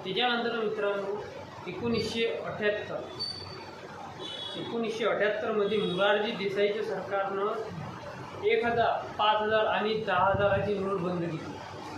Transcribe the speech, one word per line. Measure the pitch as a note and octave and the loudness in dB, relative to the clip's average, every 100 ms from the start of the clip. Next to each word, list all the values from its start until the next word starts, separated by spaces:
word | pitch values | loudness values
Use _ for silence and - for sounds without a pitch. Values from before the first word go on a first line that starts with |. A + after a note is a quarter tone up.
त्याच्यानंतर | F#3+ F#3 B3 A#3+ A#3 A3+ | -2 0 2 2 0 0
मित्रांनो, | G#3+ G3+ G3+ G3+ G3 G#3 - - - - F3+ | -2 0 0 0 -2 -4 -6 -10 -12 -10 -8
एकोणीसशे | F#3 A#3 A3+ - A3+ A3+ | -4 0 0 0 0 0
अठ्ठ्याहत्तर, | - F3 - G#3 G3+ F#3+ - - - - - - - - - - - - - - - - E3 | 0 -6 0 0 0 -2 -6 -8 -6 -6 -6 -10 -12 -12 -14 -14 -12 -12 -10 -10 -8 -8 -8
एकोणीसशे | E3 A#3 A3+ - G#3+ | -4 -2 -2 0 0
अठ्ठ्याहत्तरमध्ये | E3+ G#3 G#3 A#3 G#3 G3+ G#3 | 2 2 0 0 0 2 2
मोरारजी | F3+ F3 G3+ G#3 G#3+ | 2 4 4 4 2
देसाईच्या | G#3 G3 G3+ G#3 A3 | 0 -2 2 2 2
सरकारनं | G#3+ F#3+ - G3 F#3+ G3 G#3 G#4 A4 - - - - - - - | -2 -4 -2 -2 0 0 0 -2 -6 -8 -8 -10 -10 -10 -10 -2
एक | G3+ A3+ A#3 | 4 4 4
हजार, | A#3 G#3 - - - | 4 4 2 -2 2
पाच | G#3+ G#3+ | 4 4
हजार | G#3+ A3 G#3+ | 4 4 4
आणि | F#3+ G#3 A3 G#3 | 2 2 0 2
दहा | F3+ F#3+ | 4 4
हजाराची | G3 G3+ G3 G3+ | 6 4 4 2
नोट | G3 F#3+ G3 | 0 0 0
बंद | E3+ F3 | 0 0
केली. | E3+ D#3 - A2+ - - - | -2 -4 -6 -10 -12 -12 -10